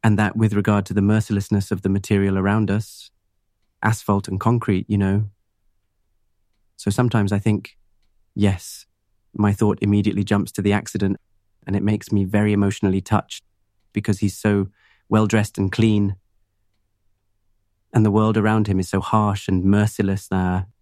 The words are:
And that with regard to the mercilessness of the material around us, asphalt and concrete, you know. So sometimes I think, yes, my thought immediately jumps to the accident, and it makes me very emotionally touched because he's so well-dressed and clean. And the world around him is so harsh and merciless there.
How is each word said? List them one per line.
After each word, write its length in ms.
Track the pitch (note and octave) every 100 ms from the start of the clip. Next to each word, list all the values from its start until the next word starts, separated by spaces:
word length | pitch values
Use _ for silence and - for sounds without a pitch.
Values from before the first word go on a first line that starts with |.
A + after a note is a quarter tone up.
And 120 | A2+ G#2
that 160 | G#2 G#2+
with 160 | A2
regard 320 | G2+ G2+ G#2 F#2+
to 80 |
the 80 | G2
mercilessness 720 | G2 A2 - G2+ G2 G2+ F#2+
of 100 | F#2+
the 60 | G2
material 500 | G2 - G2+ G2 F#2+
around 320 | G2 G#2+ G2+
us, 400 | G2+ G#2+ - - _ _ _ _ _ _ _
asphalt 440 | - A2+ - G2+ F#2+
and 140 | F#2+
concrete, 460 | A2+ A#2+ A2+ F#2+ -
you 100 | G#2
know. 300 | G2 G2+ G#2 _ _ _ _ _ _ _ _ _ _ _ _ _ _ _
So 140 | -
sometimes 400 | G2 B2 A2+ G2+
I 80 | G2+
think, 380 | G#2+ G#2 - _ _ _ _ _ _
yes, 520 | - G2+ F#2 - - - _ _ _ _
my 180 | - G#2
thought 260 | G2+ G#2+ -
immediately 440 | G2+ G2+ G2+ -
jumps 260 | G2 G2+ A#2+
to 100 | -
the 100 | G2
accident, 460 | G2+ - G2 G2 G2 _ _ _ _ -
and 100 | G2
it 60 |
makes 280 | G#2 G#2 -
me 140 | G#2
very 280 | F#2 G#2 G#2
emotionally 480 | G#2 G2+ - G2+ F#2+
touched 440 | - G#2+ - - _ _ _ _ _
because 260 | - G#2 G2
he's 180 | G2+ -
so 320 | G#2+ G2+ F#2+ _ _ _ _
well-dressed 500 | A2 G#2+ A2+ G#2 -
and 120 | F#2+
clean. 460 | - A2+ G#2 G2+ F#2+ _ _ _ _ _ _ _ _ _ _ _ _ _ _ _ _ _
And 120 | A#2
the 60 | G#2+
world 260 | G#2 G#2+ A2
around 300 | G#2+ A2 G#2
him 140 | F#2+
is 80 | F2+
so 120 | F#2+
harsh 460 | - A2 G#2 G2 -
and 180 | F#2+
merciless 640 | F#2+ G2+ G#2+ - G2 F#2+ -
there. 400 | F#2+ F#2 F#2 F#2 _